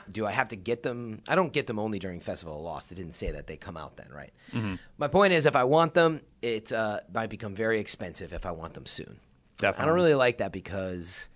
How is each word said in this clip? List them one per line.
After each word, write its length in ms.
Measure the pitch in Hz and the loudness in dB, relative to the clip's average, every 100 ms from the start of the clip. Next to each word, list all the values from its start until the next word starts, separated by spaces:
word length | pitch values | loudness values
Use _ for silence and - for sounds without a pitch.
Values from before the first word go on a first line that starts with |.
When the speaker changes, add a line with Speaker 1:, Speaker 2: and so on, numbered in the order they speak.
| - | 2
Speaker 1:
do 140 | 110 104 | -4 -2
I 60 | |
have 160 | 117 123 | 0 -2
to 80 | 104 | -4
get 260 | 92 117 | -4 -2
them? 400 | 135 120 120 110 - | -2 -4 -8 -10 -2
I 80 | 165 | 0
don't 160 | 170 | 2
get 140 | 143 127 | -2 -2
them 100 | 107 | -4
only 220 | 110 101 | -2 -4
during 220 | 92 87 | -6 -8
Festival 340 | 107 87 82 76 | -8 -8 -10 -10
of 40 | |
Lost. 280 | 82 76 - | -8 -10 -10
It 40 | 90 | -12
didn't 180 | 85 - | -12 -8
say 160 | 92 | -6
that 140 | 73 71 | -6 -10
they 100 | 78 | -12
come 180 | - 82 | -12 -12
out 200 | 69 - | -14 -16
then, 100 | - | -18
right? 200 | 71 69 _ - | -16 -18 _ -8
Speaker 2:
Mm-hmm. 220 | 127 107 90 - - | -6 -4 -6 -10 -6
Speaker 1:
My 120 | 147 | 0
point 240 | 175 202 | 4 6
is, 120 | 170 147 | 6 6
if 100 | 135 | 6
I 80 | 127 | 6
want 280 | 156 165 | 6 6
them, 280 | 175 165 151 - _ | 6 4 2 -6 _
it, 300 | 120 110 110 | -2 -2 -2
uh, 300 | 113 110 101 - | -2 0 -2 -4
might 160 | 101 110 | -4 -4
become 240 | 107 107 | -6 -8
very 260 | 98 110 110 | -2 2 2
expensive 520 | 104 - 92 - 82 | 0 -8 -10 -10 -10
if 120 | 82 90 | -8 -6
I 60 | |
want 220 | 80 82 | -6 -8
them 120 | - 64 | -10 -10
soon. 320 | - - - _ _ _ - | -10 -12 -16 _ _ _ 0
Speaker 2:
Definitely. 260 | 101 - | 2 2
Speaker 1:
I 20 | 143 | 2
don't 100 | 175 | 6
really 200 | 170 139 | 6 6
like 220 | 123 120 | 6 4
that 160 | 98 | -2
because 760 | 95 - 98 92 90 82 - - | -4 -6 -4 -4 -4 -8 -10 -12